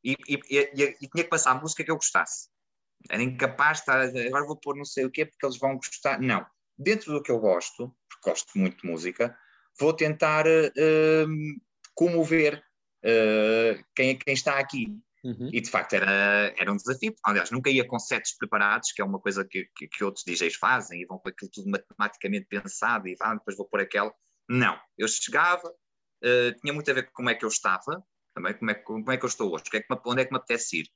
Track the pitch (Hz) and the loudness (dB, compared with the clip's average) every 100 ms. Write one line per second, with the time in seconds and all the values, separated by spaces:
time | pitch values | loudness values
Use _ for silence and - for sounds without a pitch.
0 | 127 135 - 139 - 139 139 135 139 - | -4 -6 -4 -6 0 0 0 0 -2 -2
1 | 135 165 165 160 - 131 156 - 160 151 | -8 -4 -2 2 2 2 -2 -6 -4 -2
2 | - - 80 - - _ _ _ _ _ | 2 0 0 -6 -14 _ _ _ _ _
3 | - 107 123 127 131 127 147 156 - 131 | -6 -2 -2 0 -2 2 2 2 2 2
4 | 131 127 120 139 147 156 143 143 143 - | 2 -2 -2 -2 -2 -8 -8 -8 -6 -4
5 | 131 156 151 _ 139 123 135 135 - - | -4 -2 -6 _ -6 -2 -4 -4 -10 -4
6 | 139 120 127 104 - _ _ - 151 214 | -4 -2 0 -2 -4 _ _ -4 0 0
7 | 160 147 - 117 107 87 - - 123 _ | -2 -4 0 2 4 2 0 -10 -12 _
8 | _ - 92 82 - 101 92 - 90 82 | _ -6 -4 -4 -4 0 0 -2 -8 -4
9 | 90 - 120 - _ _ _ - 147 160 | -6 -2 -4 -4 _ _ _ 0 0 2
10 | 151 156 156 156 160 160 151 - 156 156 | 0 2 2 4 6 6 4 4 4 6
11 | 156 156 156 156 151 147 _ _ - - | 6 4 2 -2 -6 -10 _ _ -20 2
12 | 175 170 156 160 151 147 _ _ _ _ | 2 4 4 4 4 0 _ _ _ _
13 | 113 113 110 107 107 113 117 101 - - | 4 6 6 4 4 4 4 0 -6 0
14 | 131 131 - 131 - 139 139 139 113 214 | 0 2 -2 0 0 0 -2 -4 -6 -8
15 | _ _ 127 110 127 120 - 95 - 98 | _ _ -10 -8 -4 -4 -2 -4 0 2
16 | 98 98 101 101 104 - 95 101 123 127 | 4 6 6 6 4 0 -2 -2 -2 -4
17 | 220 220 107 101 87 120 139 135 120 120 | -4 -2 0 0 0 -2 2 2 0 -4
18 | - 117 - - 110 104 101 113 - - | -4 -4 -4 -6 -2 0 2 0 -2 -4
19 | 98 98 104 98 95 95 87 - 76 - | -4 -2 -4 -4 -4 -8 -10 -16 -14 -6
20 | 98 98 - 85 85 - 107 127 95 85 | -6 -4 -6 -2 -2 0 0 0 -2 -14
21 | 90 92 95 - 98 - 98 98 _ - | -12 -12 -12 -12 -16 -10 -4 -4 _ -4
22 | 104 - 98 101 95 101 98 - 110 117 | -4 -4 -6 -6 -4 -8 -8 -4 -2 -2
23 | 92 92 110 107 - 98 98 101 95 101 | -4 -6 -4 -4 -8 -10 -4 -4 -2 -2
24 | 107 _ _ _ - 123 110 80 _ - | -2 _ _ _ -2 2 2 0 _ -6
25 | 113 - - 139 170 175 170 - _ _ | -2 -2 -2 0 2 0 -4 -18 _ _
26 | _ _ 120 123 120 117 147 147 147 131 | _ _ 2 4 2 -2 -6 -4 0 -2
27 | 123 - 123 113 110 - 98 92 - 175 | -2 -4 -2 -2 -2 -2 0 -2 -4 -10
28 | _ _ _ - 90 104 110 104 - 110 | _ _ _ -8 -6 -4 -4 -4 -6 -8
29 | 110 131 123 - 104 80 - - - 127 | -2 -2 -2 -2 -4 -4 -4 -6 -4 -6
30 | 117 123 127 - - 117 - 80 73 | -2 -2 0 -4 -2 -4 -2 -6 -8